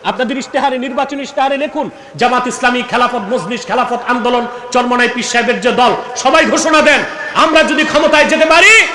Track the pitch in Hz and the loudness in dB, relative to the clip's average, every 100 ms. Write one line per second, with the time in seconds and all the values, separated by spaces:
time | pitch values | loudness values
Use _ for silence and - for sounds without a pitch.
0 | - 190 247 269 - 285 269 254 262 262 | -4 -4 -4 -4 -4 -2 -2 -2 -4 -4
1 | 277 285 269 - 269 277 294 294 226 - | -4 -6 -8 -2 0 0 -4 -4 -8 -10
2 | - 151 240 247 247 - 254 247 233 240 | -18 -2 0 0 -2 -2 0 0 -2 -2
3 | 240 240 196 240 170 240 - 208 208 240 | 0 -2 -4 -4 -4 -8 -4 -2 -2 -4
4 | - 247 233 247 233 - - 247 240 247 | -2 -2 0 -2 -2 -8 -4 -2 0 0
5 | 240 240 - 240 226 214 220 214 247 190 | 0 -2 -4 -2 0 0 0 2 2 0
6 | - - 262 320 320 320 320 311 285 269 | -6 -2 2 4 4 2 2 4 4 2
7 | - - - - 311 320 302 294 311 302 | 0 -8 -6 0 2 2 2 0 0 2
8 | 302 294 302 320 320 320 392 440 330 | 2 2 2 2 4 4 6 4 2